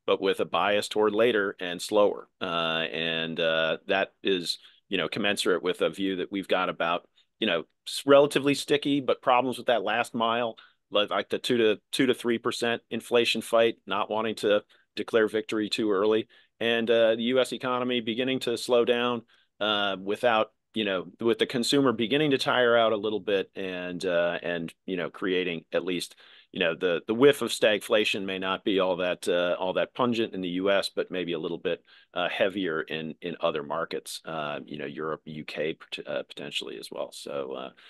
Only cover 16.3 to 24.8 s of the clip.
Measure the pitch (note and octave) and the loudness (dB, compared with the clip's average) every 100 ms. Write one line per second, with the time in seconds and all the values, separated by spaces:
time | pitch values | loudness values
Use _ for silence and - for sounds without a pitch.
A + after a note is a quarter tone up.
16.3 | _ _ _ A2+ A#2 A2+ A#2 A2+ A2+ A#2 | _ _ _ -2 0 2 4 4 2 2
17.3 | C3 A#2+ A#2+ C3 B2 B2 B2 A2+ A2+ B2+ | 2 0 -2 -4 -2 -2 -2 -2 -4 -2
18.3 | C3 B2+ A#2 - B2 A#2+ A#2+ A#2+ A#2+ - | -2 -2 -4 2 4 4 2 0 -2 -6
19.3 | _ _ _ G#2 G#2 G2+ F#2+ G2 G#2 B2 | _ _ _ -2 0 0 -4 -4 0 2
20.3 | A2 G#2+ _ _ A2 G#2 F#2+ E2+ - A#2 | 2 2 _ _ -4 -2 -2 -4 -2 0
21.3 | A2 A2+ A#2+ A#2 C#3+ C3+ A2+ A2+ C#3 D#3 | 2 2 0 2 4 4 2 0 2 2
22.3 | C3 - B2 B2 A#2 A2+ A2 G#2+ G#2 F#2 | 2 2 4 6 6 4 2 0 -2 0
23.3 | G2 F#2 - F#2+ F2+ F2+ F2+ F#2 E2+ F2 | 0 0 -6 -6 -6 -6 -4 0 2 2
24.3 | E2+ E2 E2+ E2 - | 0 -4 -4 -6 -10